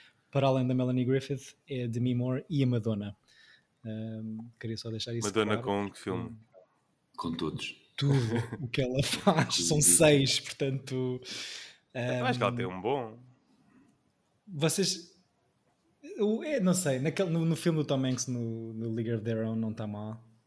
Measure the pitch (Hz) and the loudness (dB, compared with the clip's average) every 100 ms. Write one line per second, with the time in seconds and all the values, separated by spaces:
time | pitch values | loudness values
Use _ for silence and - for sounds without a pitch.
0 | - _ _ 139 135 131 127 127 127 127 | -20 _ _ 2 2 2 2 0 2 2
1 | 123 135 - 135 - - - 135 120 117 | 2 0 0 -8 -8 -20 -10 -6 -4 0
2 | 123 123 123 127 - 151 131 120 113 107 | 0 0 0 -2 -2 2 4 4 0 -2
3 | 101 - _ - - - _ _ 113 110 | -4 -10 _ -20 -20 -20 _ _ -10 -8
4 | 110 113 110 110 120 - 110 113 117 110 | -8 -8 -8 -10 -12 -12 -8 -8 -6 -6
5 | 113 117 104 104 104 107 110 101 101 - | -4 -2 0 2 2 2 0 0 -2 -6
6 | - 113 110 113 - - - _ _ _ | -6 -4 -6 -10 -20 -20 -20 _ _ _
7 | _ - 85 82 80 - - - _ - | _ -10 -6 -4 -4 -4 -8 -12 _ -2
8 | 139 139 117 117 117 - 117 - 127 131 | 2 2 2 0 -2 -6 -6 -2 0 0
9 | - - - 160 - - 170 151 147 - | 0 2 2 4 4 2 2 4 8 8
10 | 156 147 135 - - - 139 135 - 131 | 8 8 6 0 -2 -4 -2 -2 -4 -2
11 | 127 127 - - - - - - _ 127 | -2 -4 -8 -12 -12 -12 -16 -20 _ -6
12 | 123 127 254 127 107 120 95 92 101 139 | -2 0 0 2 0 0 -4 -4 -2 -2
13 | 113 117 127 _ _ _ _ - _ _ | -4 -12 -20 _ _ _ _ -20 _ _
14 | _ _ _ _ - 165 160 175 185 - | _ _ _ _ -12 -2 0 2 0 -2
15 | - _ _ _ _ _ _ _ _ _ | -8 _ _ _ _ _ _ _ _ _
16 | 294 392 208 220 302 285 185 170 147 127 | -12 -2 0 0 0 0 2 2 2 0
17 | 147 147 190 165 165 160 170 156 143 139 | 0 0 0 2 2 2 0 0 0 0
18 | 131 127 - 123 117 113 113 110 117 113 | 0 -2 -2 -4 -4 -6 -8 -6 -4 -2
19 | 113 117 107 113 110 113 113 107 107 104 | -2 -2 -2 -2 -2 -2 -4 -4 -8 -8
20 | 107 110 - _ | -10 -12 -16 _